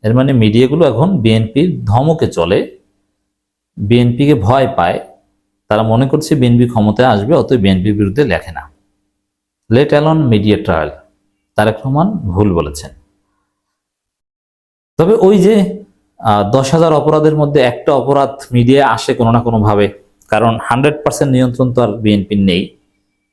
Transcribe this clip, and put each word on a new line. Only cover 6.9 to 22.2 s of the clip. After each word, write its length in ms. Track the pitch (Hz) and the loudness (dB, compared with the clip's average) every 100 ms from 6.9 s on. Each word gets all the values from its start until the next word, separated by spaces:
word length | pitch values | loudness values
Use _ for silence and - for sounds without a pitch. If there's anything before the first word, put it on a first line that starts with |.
| 104 127 | 2 2
আসবে, 280 | 104 107 156 | 0 0 0
অতএব 260 | 113 127 | 0 0
বিএনপির 320 | 98 95 101 | 0 0 0
বিরুদ্ধে 300 | 104 98 113 | -2 -2 -2
লেখে 280 | 135 82 - | -2 -2 -6
না। 200 | 82 - _ _ _ _ _ _ _ _ _ _ | -14 -16 _ _ _ _ _ _ _ _ _ _
Let 180 | 117 147 | 0 2
alone 400 | 147 151 156 135 | 0 2 0 2
media 260 | 107 107 101 | 0 2 0
trial। 340 | - 80 76 - _ _ _ _ _ - | 0 -4 -4 -10 _ _ _ _ _ -2
তারেক 200 | 110 107 135 | -2 -2 -4
রহমান 260 | 143 190 | -2 -2
ভুল 420 | 190 104 90 104 | -4 -4 -2 0
বলেছেন। 380 | 85 73 76 69 - _ _ _ _ _ _ _ _ _ _ _ _ _ _ _ _ _ _ _ - | 0 -4 -8 -16 -20 _ _ _ _ _ _ _ _ _ _ _ _ _ _ _ _ _ _ _ -2
তবে 180 | 170 226 | 0 4
ওই 220 | 190 202 | 4 4
যে, 460 | 185 220 180 - - _ _ _ | 4 2 0 -6 -16 _ _ _
আহ, 340 | 113 104 101 | -2 0 0
দশ 200 | 131 131 | 0 0
হাজার 220 | 165 165 | 0 2
অপরাধের 420 | 151 151 156 156 151 | 2 0 0 0 0
মধ্যে 260 | 147 143 | 0 0
একটা 320 | 123 - - | 0 -2 -4
অপরাধ 360 | 139 123 139 135 - - | -4 0 0 -2 -6 -4
মিডিয়ায় 400 | 123 120 139 135 | 0 2 4 2
আসে 220 | 113 - | 0 -4
কোনো 180 | 127 113 | -2 0
না 100 | 120 | 0
কোনোভাবে, 480 | 120 113 104 104 104 - _ _ _ | 0 0 0 2 0 -4 _ _ _
কারণ 280 | 107 113 113 | 0 0 -2
হান্ড্রেড 340 | - 123 147 147 | -4 0 0 0
পার্সেন্ট 360 | 143 - 143 | -4 -2 -2
নিয়ন্ত্রণ 420 | 127 127 123 127 | 0 0 0 -2
তো 80 | 123 | 0
আর 60 | 117 | -2
বিএনপির 520 | 104 107 104 | -2 0 0